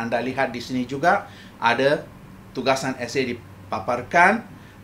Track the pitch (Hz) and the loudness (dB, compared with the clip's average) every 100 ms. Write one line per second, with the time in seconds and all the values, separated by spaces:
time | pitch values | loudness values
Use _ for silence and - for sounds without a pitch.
0 | 117 120 123 127 127 120 - 127 120 139 | -2 -2 -2 -2 -2 -4 -6 -6 -4 0
1 | 170 196 - - - - 113 120 135 151 | 2 2 -2 -18 -20 -2 0 4 2 2
2 | - - - - - - 131 135 135 123 | -4 -18 -20 -20 -12 -4 0 0 -2 -6
3 | 120 143 123 120 - - - 107 - 123 | -4 -4 -4 -6 -12 -20 -8 -6 -4 -4
4 | 117 170 180 226 - - - - | 2 6 6 4 -4 -20 -20 -20